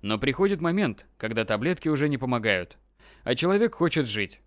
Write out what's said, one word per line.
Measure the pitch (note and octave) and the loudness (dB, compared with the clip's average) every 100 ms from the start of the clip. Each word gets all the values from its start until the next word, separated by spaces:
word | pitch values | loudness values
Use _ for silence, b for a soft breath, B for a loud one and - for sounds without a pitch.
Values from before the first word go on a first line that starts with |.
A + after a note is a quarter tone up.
Но | G2+ G#2+ | -2 -2
приходит | C3+ C3+ G3 F#3+ | 0 2 0 2
момент, | E3 F3+ F3 G2+ - _ | 0 0 0 -4 -14 _
когда | A2 A2+ | -4 -2
таблетки | A2 G#2+ C#3 F3+ D#3+ | 0 0 0 -2 0
уже | D3 D3 | 0 0
не | C#3 | 0
помогают. | B2+ B2 A2 F#2+ F2 - _ _ b b | -2 0 2 0 -2 -14 _ _ b b
А | - | -4
человек | D3 E3+ G3+ A3+ | 0 2 2 2
хочет | - E3+ - B2+ | 2 0 2 -2
жить. | G#2 G2 - | -2 -4 -6